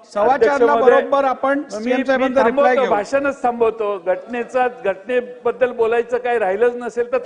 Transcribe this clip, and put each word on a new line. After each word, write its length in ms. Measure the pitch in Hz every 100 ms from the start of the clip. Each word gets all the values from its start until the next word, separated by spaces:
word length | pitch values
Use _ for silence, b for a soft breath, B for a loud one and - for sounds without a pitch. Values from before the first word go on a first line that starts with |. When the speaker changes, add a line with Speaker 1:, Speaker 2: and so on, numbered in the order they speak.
| -
Speaker 1:
सव्वा 200 | 208 220
Speaker 2:
अध्यक्ष 220 | 269 226 277
Speaker 1:
चारला 180 | 233
Speaker 2:
महोदय, 220 | 233 254 262
Speaker 1:
बरोबर 280 | 254 277
आपण 340 | 269 254 269 285
Speaker 2:
मग 60 |
मी, 60 | 302
Speaker 1:
सीएम 280 | 202 233 254
Speaker 2:
मी 80 | 262
Speaker 1:
साहेबांचा 380 | 262 262 254
रिप्लाय 220 | 233 262 277
Speaker 2:
थांबवतो. 160 | 254
Speaker 1:
घेऊ. 80 | 240
Speaker 2:
भाषणच 520 | 214 196 277 277 269
थांबवतो. 560 | 240 233 226 220 208 202
घटनेचा, 720 | 175 185 226 240 233 254 247
घटनेबद्दल 1040 | 247 196 190 226 247 220 - 240 - 247
बोलायचं 460 | 233 226 233 233 240
काही 200 | 247 240
राहिलंच 360 | 196 196 240
नसेल 380 | 240 240 240 240
तर 60 | 254